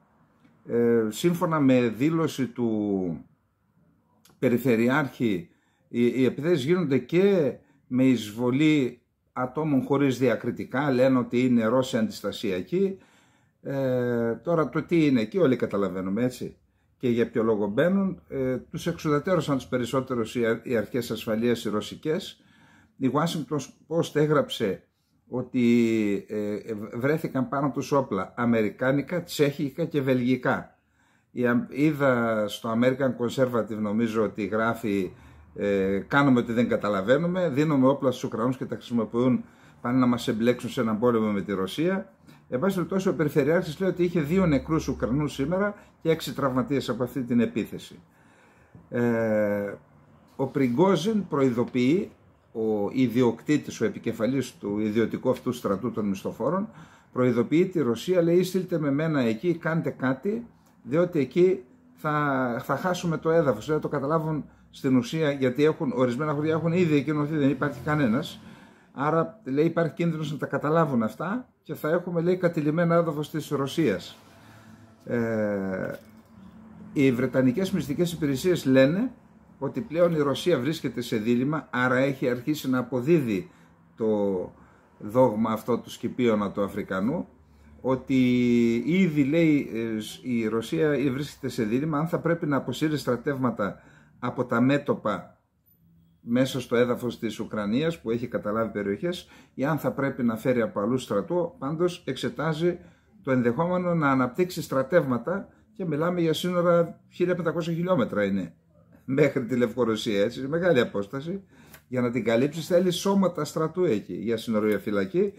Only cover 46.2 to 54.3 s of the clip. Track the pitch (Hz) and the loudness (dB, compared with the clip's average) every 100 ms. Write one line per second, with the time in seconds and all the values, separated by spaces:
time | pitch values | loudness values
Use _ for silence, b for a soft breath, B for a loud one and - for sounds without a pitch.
46.2 | 156 131 139 127 117 139 117 117 123 139 | -2 -2 0 0 0 -2 -2 -4 -4 -4
47.2 | 120 120 117 117 101 85 - - - b | 0 2 2 0 -6 -8 -14 -20 -20 b
48.2 | b b b b b b - 123 120 117 | b b b b b b -6 0 2 2
49.2 | 113 107 104 101 - - - _ _ - | 2 2 2 0 -4 -8 -18 _ _ -20
50.2 | _ - 135 143 131 120 190 175 185 214 | _ -6 -4 0 2 4 4 4 2 -2
51.2 | 180 147 135 120 117 127 123 180 220 - | -2 2 2 2 0 0 2 2 -2 -10
52.2 | _ _ _ 117 110 107 101 - 123 113 | _ _ _ -4 -2 0 -2 0 2 4
53.2 | 123 110 - 147 - - 110 98 117 110 | 2 2 0 0 0 -2 -2 -2 -6 -2
54.2 | 113 | 0